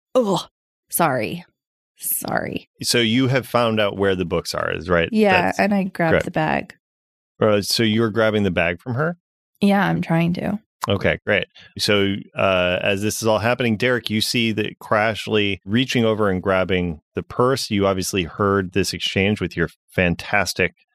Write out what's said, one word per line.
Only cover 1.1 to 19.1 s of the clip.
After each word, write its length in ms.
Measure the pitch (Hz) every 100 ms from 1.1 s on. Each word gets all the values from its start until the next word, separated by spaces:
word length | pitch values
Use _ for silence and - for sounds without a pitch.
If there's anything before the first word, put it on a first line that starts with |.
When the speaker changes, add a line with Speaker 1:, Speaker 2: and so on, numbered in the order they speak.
| 127 104 175 - _ _ _ _ _
Speaker 1:
Sorry." 720 | - - - - - - - _
Speaker 2:
So 160 | 117 123
you 280 | 113 120 131
have 180 | 131 107
found 320 | 120 117 110
out 180 | 101 95
where 180 | 98 92
the 80 | 87
books 280 | 85 -
are, 180 | 78 -
is 160 | 87 82
right? 220 | 87 85
Speaker 1:
Yeah, 300 | 214 208 180
Speaker 2:
That's 160 | 175 -
Speaker 1:
and 140 | 202
I 120 | 202 190
grabbed 260 | - 165
Speaker 2:
correct. 140 | 165 -
Speaker 1:
the 60 |
bag. 440 | 165 156 - - - _ _ _ _ _ _
Speaker 2:
Uh, 200 | 110 104
so 200 | 92 -
you're 300 | 113 110 113
grabbing 320 | 104 110 107
the 80 | 101
bag 280 | 87 85 90
from 120 | -
her? 240 | 120 160 175 _ _ _ _
Speaker 1:
Yeah, 220 | 202 202 170
I'm 140 | 170
trying 320 | 180 165 170
to. 260 | 180 - 208 - _ -
Speaker 2:
Okay, 300 | 101 90 82 -
great. 220 | 98 - - - 95
So, 360 | - 104 98 101 - -
uh, 400 | 101 92 90 90
as 180 | 104 98
this 200 | 104 -
is 40 | 110
all 120 | 104
happening, 380 | 110 123 120 104
Derek, 340 | 123 123 -
you 100 | 107
see 300 | - 123 113
that 260 | 104 104 -
Crashly 800 | - 110 110 104 - 107 101 95 98
reaching 400 | 113 131 123 113
over 240 | 107 104
and 140 | 92
grabbing 560 | 98 95 92 92 87 80 _ 98
the 80 |
purse. 480 | - - 123 135 -
You 160 | 104 98
obviously 380 | 92 90 101 80
heard 480 | - 101 98 90
this 200 | 98 90
exchange 480 | 90 -